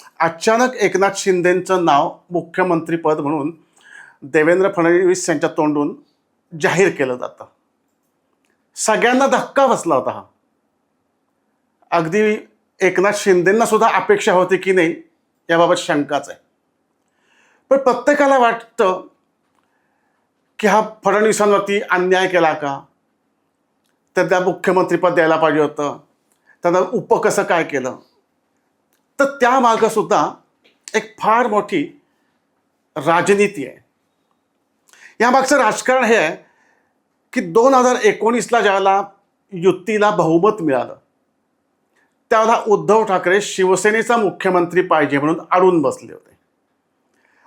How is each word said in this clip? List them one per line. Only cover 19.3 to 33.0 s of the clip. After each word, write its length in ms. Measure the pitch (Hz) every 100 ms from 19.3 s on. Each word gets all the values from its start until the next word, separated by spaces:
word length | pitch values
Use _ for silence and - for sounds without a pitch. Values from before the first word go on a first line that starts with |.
| _ _ _ _ _ _ _ _ _ _ _ _ -
की 80 | 208
हा 220 | 202 214 -
फडणवीसांवरती 760 | 196 202 220 208 208 202 196 202 -
अन्याय 380 | 180 180 185 185
केला 240 | 180 165
का, 280 | 151 143 139 - _ _ _ _ _ _ _ _ _ _ _ _
त्यांना 260 | - 170 185
मुख्यमंत्रीपद 720 | 180 180 - 180 180 170 180
द्यायला 220 | 170 160 160
पाहिजे 240 | 160 151
होतं, 380 | 147 147 143 123 _ _ _ _ _ _
त्यांना 160 | 175 180
उप 360 | - 226 151
कसं 280 | 214 214 208
काय 220 | 180 180
केलं. 320 | 151 139 127 - _ _ _ _ _ _ _ _ _ _ _ -
तर 40 |
त्यामागंसुद्धा 1040 | 277 277 240 262 240 220 214 214 170 190 160 - _ _ _ _ -
एक 240 | 220 214 -
फार 280 | 196 226 240
मोठी 540 | 208 202 180 143 - _ _ _ _ _ _ _ _ _
राजनीती 680 | -